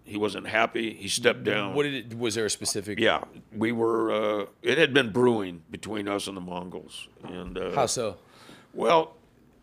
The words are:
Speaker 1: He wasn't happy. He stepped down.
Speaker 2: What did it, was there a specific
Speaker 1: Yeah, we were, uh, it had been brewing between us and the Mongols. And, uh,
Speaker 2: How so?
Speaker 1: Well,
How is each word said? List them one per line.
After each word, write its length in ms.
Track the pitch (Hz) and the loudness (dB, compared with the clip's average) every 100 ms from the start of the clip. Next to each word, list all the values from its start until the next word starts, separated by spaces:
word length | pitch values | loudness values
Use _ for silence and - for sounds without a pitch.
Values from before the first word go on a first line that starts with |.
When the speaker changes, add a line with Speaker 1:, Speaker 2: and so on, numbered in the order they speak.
Speaker 1:
He 120 | - 104 | -10 -2
wasn't 320 | 104 98 95 | -2 -2 0
happy. 440 | 110 113 117 113 | 2 2 0 -6
He 120 | - 95 | -6 -4
stepped 360 | - 120 117 | 2 2 2
down. 300 | 104 104 101 | 0 0 0
Speaker 2:
What 100 | 139 | 0
did 280 | 147 135 113 | -2 -4 -8
it, 60 | 117 | -4
was 160 | 120 | -2
there 100 | 107 104 | 0 -2
a 40 | |
specific 480 | - 104 110 95 101 | -2 -4 -4 -4 4
Speaker 1:
Yeah, 240 | 110 78 - - - | 4 4 0 -14 -14
we 160 | 107 113 | -2 -2
were, 400 | 117 113 113 110 | 2 2 2 2
uh, 360 | 107 107 104 101 _ | 2 0 0 -4 _
it 160 | 117 139 | 0 4
had 140 | 151 | 4
been 200 | 135 120 | 4 4
brewing 500 | 117 123 113 92 85 - | 4 4 4 -2 -10 -14
between 380 | 92 95 107 101 | -12 -8 -6 -2
us 180 | 101 101 | -2 -4
and 100 | 95 | -8
the 40 | |
Mongols. 680 | 90 87 90 85 - - - - | -8 -8 -8 -12 -12 -16 -16 -18
And, 340 | - 90 90 90 | -14 -12 -10 -8
uh, 160 | 92 | -4
Speaker 2:
How 140 | 98 113 | 0 0
so? 300 | 131 110 - _ - - - - | 0 -4 -8 _ -20 -20 -20 -14
Speaker 1:
Well, 400 | - 165 165 - - _ _ _ _ | -2 4 4 2 -8 _ _ _ _